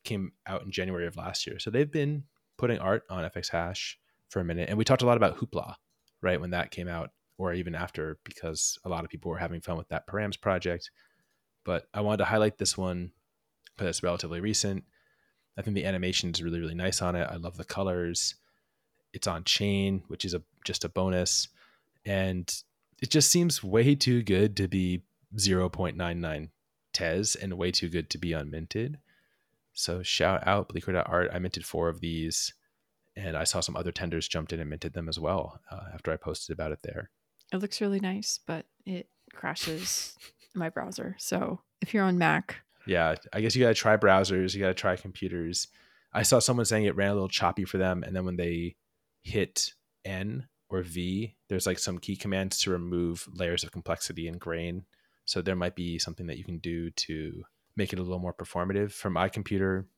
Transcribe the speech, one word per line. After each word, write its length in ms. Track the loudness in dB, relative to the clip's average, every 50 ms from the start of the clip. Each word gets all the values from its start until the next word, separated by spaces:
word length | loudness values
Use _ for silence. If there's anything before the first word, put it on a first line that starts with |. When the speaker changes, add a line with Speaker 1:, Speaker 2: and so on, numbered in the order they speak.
| -8
Speaker 1:
came 300 | -6 -4 -4 -4 -4 -8 _ _ -6
out 160 | -6 -6 -6
in 80 | -4
January 340 | -4 -4 -2 -2 -2 -2 -4
of 100 | -4 -4
last 300 | -6 -8 -6 -6 -6 -6
year. 140 | -6 -8 -6
So 100 | -6 0
they've 220 | 2 2 2 2
been 320 | 2 0 0 0 -2 -2 -6 -10 _ _ _ _ _ -2
putting 220 | 0 0 0 0
art 240 | 2 2 2 2 0 -4
on 160 | -6 -4 -4
F 120 | -4 -6 -6
X 120 | -6 -2
hash 500 | -2 -2 -2 -2 -4 -6 -8 -8 -10 -12 _ _ _ _ _ _
for 100 | -2 -2
a 60 | 0
minute. 240 | 0 0 -2 -2 0
And 80 | 2 2
we 60 | 4
talked 180 | 6 6 6
a 60 | 6 6
lot 100 | 6 6
about 200 | 6 4 4 0
Hoopla, 380 | -4 -4 -4 -6 -6 -6 -10 -16 _ _ _ _ _ _ _ _
right, 180 | 0 0 0 0
when 120 | 0 -2
that 200 | -2 -2 -2 -4
came 160 | -4 -6 -6 -6
out, 240 | -4 -6 -6 -8 -12 _ _ _ _ -4
or 160 | -4 -2 -2
even 220 | -2 -2 -4 -4
after, 440 | -4 -6 -6 -6 -6 -6 -6 -6 -10 _
because 560 | -18 -14 -10 -8 -6 -4 -2 -2 -2 -2 -4 -6
a 40 | -6
lot 140 | -4 -4 -6
of 60 | -8
people 200 | -12 -10 -8 -6
were 100 | -4 -4
having 220 | -4 -6 -6 -6
fun 160 | -6 -6 -6 -6
with 120 | -6 -6
that 180 | -6 -6 -6 -4
Params 320 | -4 -4 -4 -4 -6 -2
project. 520 | 0 0 0 0 0 -2 -2 -4 -6 -12 -18 _ _ _ _ _ _ _ _ _ _ _ _ _ _
But 240 | -2 -2 -2 -4 _
I 100 | -4 -2
wanted 160 | 0 2 2 2
to 80 | 2
highlight 340 | 4 4 4 4 4 2 0
this 180 | -2 -2 0 0
one 360 | -2 -2 -2 -4 -6 -8 -10 _ _ _ _ _ _ _ _ _ _ -20 _
'cause 120 | -4 -2 -2
it's 160 | -2 0 0
relatively 380 | 0 0 0 -2 -6 -6 -2
recent. 420 | -2 0 0 0 0 0 -2 -4 -6 _ _ _ _ _ _ _ _ _ _ _ _ _ _ -6
I 60 | -4
think 100 | -2 -2
the 120 | 0 0
animation 440 | 0 0 0 0 0 0 0 -2 -2
is 140 | -2 -2 -2
really, 160 | -2 -2 -2
really 160 | -4 -4 -4
nice 260 | -2 -2 0 0 0
on 140 | 0 0 0
it. 80 | 0 -2
I 140 | -2 -4 -6
love 200 | -8 -8 -10 -10
the 80 | -10
colors. 720 | -8 -4 -2 -2 0 0 0 0 -2 -2 -2 -2 -2 -4 -6 _ _ _ _ _ _ _ _ _ _ _ _ _ _ -10
It's 140 | -4 -4 -2
on 180 | -2 -2 0
chain, 580 | 0 2 2 4 4 4 4 4 2 2 0 -2 -6
which 180 | -8 -6 -4
is 80 | -4 -4
a, 100 | -4 -6 _ _ _ -8
just 180 | -6 -4 -4 -4
a 60 | -2
bonus. 580 | 0 0 2 4 2 2 2 2 2 0 0 -2 _ _ -20 _ _ _ _ _ _ _ _
And 480 | -2 0 0 2 0 0 -2 -4 -6 -6 -8 -10 _ _ _ _ _ _ _
it 80 | -2 2
just 200 | 4 6 6 6
seems 320 | 6 6 6 4 2 0 0
way 320 | 4 6 6 8 8 6
too 260 | 6 6 4 4 4
good 360 | 4 4 6 6 6 6 4 2
to 100 | 0 2
be 360 | 2 2 2 2 2 0 -2 _ _ _ _ _ -2 0
zero 300 | 2 4 4 4 4 2
point 260 | 0 -2 -2 -2 -2 -2
nine 220 | -2 -2 -2 -2
nine 320 | -2 -4 -4 -6 -6 -10 -14 _ _ _ _ _ _ _ -4
Tez 420 | 0 0 2 2 2 2 0 -2
and 220 | -2 -4 -6 -2 0
way 140 | 0 0
too 180 | 2 0 0 0
good 200 | -2 -2 -2 -4
to 60 | -6 -4
be 160 | -2 -2 -2
unminted. 640 | -2 -4 -4 -6 -8 -8 -6 -4 -4 -4 -4 -6 -10 -14 _ _ _ _ _ _ _ _ _ _ _ _ _ _
So 300 | -4 -4 -2 -2 -2 -2
shout 420 | 0 2 4 4 4 4 4 4
out 240 | 4 2 2 2 -2
Bleaker 220 | -6 -6 -4 0
dot 160 | 0 0 0 2
art. 220 | 2 2 2 2 0
I 60 | -2
minted 260 | -4 -4 -4 -6 -8
four 240 | -4 -2 0 0 0
of 120 | 0 -2
these, 520 | -4 -4 -2 -2 -2 -2 -2 -2 -2 -4 -6 _ _ _ _ _ _ _ _ _ _ _ _
and 200 | -8 -6 -4 -2
I 100 | 0 0
saw 160 | 0 0 0
some 140 | -2 -2 -4
other 160 | -4 -4 -4
tenders 360 | -4 -4 -4 -2 -2 -2 -4 -2
jumped 260 | -4 -4 -4 -4 -6
in 60 | -6
and 100 | -6 -6
minted 240 | -8 -6 -8 -6 -6
them 160 | -6 -6 -6
as 80 | -6 -4
well, 420 | -2 0 0 0 -2 -4 -8 -16 -18 -16
uh, 140 | -14 -14 -14 -14 -14
after 180 | -6 -4 -4
I 60 | -4 -2
posted 360 | -4 -6 -6 -6 -8 -4 -2
about 180 | 0 0 0
it 80 | -2 -4 -8
there. 260 | -10 -10 -10 -10 -12 _ _ _ _ _ _ _ _ -4
Speaker 2:
It 40 | -4
looks 240 | -4 -4 -2 -2
really 180 | 0 0 0 0
nice, 400 | 0 -2 -2 -2 -2 -4 -4 -4 -4
but 200 | -6 -6 -6 -8 -12 _ _ _
it 240 | -8 -8 -8 -8 -12 _ _ _ _ -16
crashes 840 | -6 -4 -4 -4 -2 -4 -4 -4 -4 -2 -2 -2 -2 -4 -6 -10 -16 -20 -20 -20
<laughs> 180 | _ -20 _ -6
my 160 | -4 -4 -4
browser. 460 | -4 -6 -6 -6 -8 -8 -8 -8 -8 -8
So 420 | -4 -2 -2 0 0 -2 -4 -6 -10 _ _ _
if 120 | -4 0 2
you're 100 | 4 4
on 140 | 6 6 6
Mac 400 | 6 6 4 2 0 -4 -10 -12 -14 _ _ _ -2
Speaker 1:
Yeah, 300 | 2 4 4 4 4 2 0 -4 -6 -2
I 80 | 0
guess 140 | 0 2 4
you 80 | 6 6
gotta 100 | 6 6
try 240 | 6 6 6 6 8
browsers, 560 | 10 8 10 8 8 6 4 2 2 2 0
you 80 | 2
gotta 120 | 2 2 2
try 220 | 2 0 0 0
computers. 720 | 0 -4 -10 -10 -6 -6 -4 -4 -2 -4 -2 -2 -4 -4 -6 _ -20 _ _ _ _ _ _ -2
I 100 | 2 4
saw 160 | 6 6 6
someone 260 | 6 6 4 2 4
saying 200 | 4 4 4 4
it 100 | 4 4
ran 160 | 2 2 2
a 20 | 2
little 160 | 2 0 0
choppy 360 | 0 2 2 2 2 0 -2
for 120 | -2 0 2
them, 260 | 2 2 2 0 -2
and 120 | -4 -4
then 100 | -4 -2
when 120 | -2 -2 -2
they 380 | -2 -2 -2 -2 -4 -6 -8 _ _ _ _ _ _ _ _ _
hit 520 | _ -4 -2 -2 -2 0 -2 -2 -4 -4 -6 _ _ _ _ _ -10
N 420 | -8 -6 -4 -4 -4 -6 -6 -8 -10 _ _ _ _
or 140 | -4 -4 -4
V, 520 | -4 -4 -4 -2 -2 -2 -2 -4 -6 -10 _ _ -4
there's, 160 | -2 0 0
like, 140 | 0 0 0
some 180 | -2 -4 -4 -6
key 180 | -6 -6 -6
commands 440 | -4 -4 -2 -2 0 0 0 0 0
to 100 | 0 0
remove 560 | 0 0 0 0 0 0 0 0 -2 -4 -8 -12 -6
layers 300 | -4 -2 -2 0 -2 -2
of 80 | -4
complexity 560 | -8 -8 -4 -4 -4 -4 -4 -6 -6 -6 -6 -6
and 120 | -8 -6
grain. 460 | -6 -4 -4 -2 -2 -4 -4 -6 -8 -12 _ _ _ _ _ _ _
So 160 | -4 -2 0
there 140 | 0 0 0
might 200 | 0 0 -2 -2
be 220 | -2 -4 -2 -2 -2
something 300 | -4 -4 -6 -8 -8 -8
that 100 | -8 -8
you 60 | -8
can 160 | -8 -8 -6
do 320 | -4 -4 -4 -2 -4 -4
to 520 | -4 -4 -4 -4 -4 -6 -6 -6 -8 -10 -14 -16 _ _ _ _ _
make 160 | -2 -2 -2
it 60 | -2 -4
a 60 | -2
little 160 | -2 -2 -2
more 140 | -4 -4 -6
performative. 580 | -6 -10 -6 -4 -2 0 0 2 2 2 0
For 180 | -2 -4 -4 -2
my 200 | 2 2 2 2
computer 580 | 2 -4 -4 -2 0 2 2 2 2 0 -2 -6 _